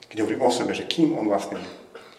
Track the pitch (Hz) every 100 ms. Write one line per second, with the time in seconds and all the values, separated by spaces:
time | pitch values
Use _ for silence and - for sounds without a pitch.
0 | - 107 110 120 165 135 101 98 - -
1 | 160 - 107 101 - 95 92 - - -
2 | -